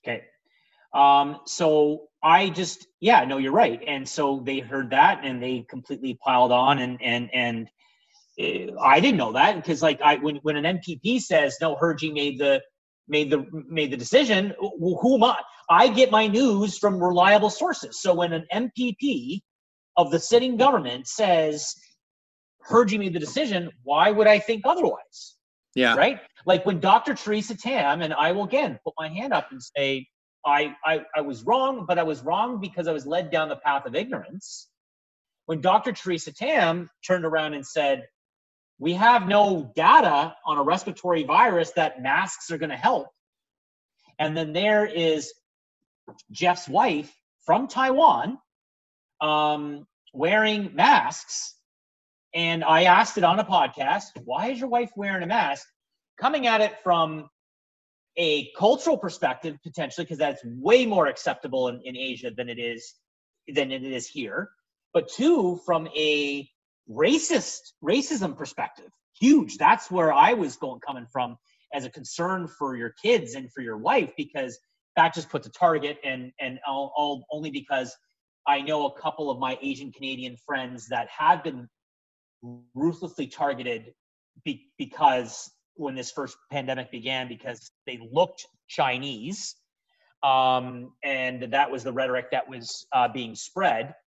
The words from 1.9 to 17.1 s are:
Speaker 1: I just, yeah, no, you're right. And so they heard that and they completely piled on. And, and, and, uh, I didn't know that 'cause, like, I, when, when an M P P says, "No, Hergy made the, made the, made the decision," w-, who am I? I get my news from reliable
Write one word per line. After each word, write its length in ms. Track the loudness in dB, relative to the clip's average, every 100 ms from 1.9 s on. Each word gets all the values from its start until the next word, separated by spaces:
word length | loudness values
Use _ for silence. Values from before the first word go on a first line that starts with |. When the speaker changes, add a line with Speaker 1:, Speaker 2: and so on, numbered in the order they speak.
| 0 -10 _
Speaker 1:
I 300 | 4 6 4
just, 380 | -2 -8 -8 -18 _
yeah, 240 | 4 4
no, 120 | 4 -2
you're 140 | 0
right. 280 | 2 2 0 -6
And 220 | -8 -8
so 340 | -2 -2 -2
they 140 | -4 -6
heard 320 | -6 -8 -2
that 300 | 4 4 4
and 180 | -6 -6
they 240 | -6 -6 -8
completely 440 | -16 -12 -10 -8
piled 360 | -6 0 4 4
on. 300 | 4 4 2
And, 200 | -2 -6
and, 300 | -4 -4 -4
and, 360 | -2 -2 -4 -10 _ _ _ _ _ _ -8
uh, 360 | -6 -6 -8 0
I 180 | 6 6
didn't 200 | 6 2
know 140 | 0
that 300 | 2 2 2
'cause, 180 | -4 0
like, 180 | 0 4
I, 140 | 2 2
when, 200 | 0 -4
when 140 | -4 -2
an 100 | -2
M 140 | -4
P 140 | -6 -8
P 200 | -2 -2
says, 380 | 2 2 2 0
"No, 160 | -4 0
Hergy 360 | 0 0 -4
made 260 | -4 -4 0
the, 220 | 2 2 -2 _ _ _ _
made 240 | -2 0
the, 160 | 0 -2 -12 -8
made 240 | -4 -4
the 40 | -4
decision," 520 | 2 2 4 2 0 -4
w-, 360 | -8 -4 -4 0
who 140 | 4
am 100 | 6
I? 160 | 4 2 -6 -18 2
I 180 | 6 6
get 220 | 6 4
my 160 | 6 2
news 500 | 2 2 2 -2 0
from 240 | 0 2
reliable 500 | 2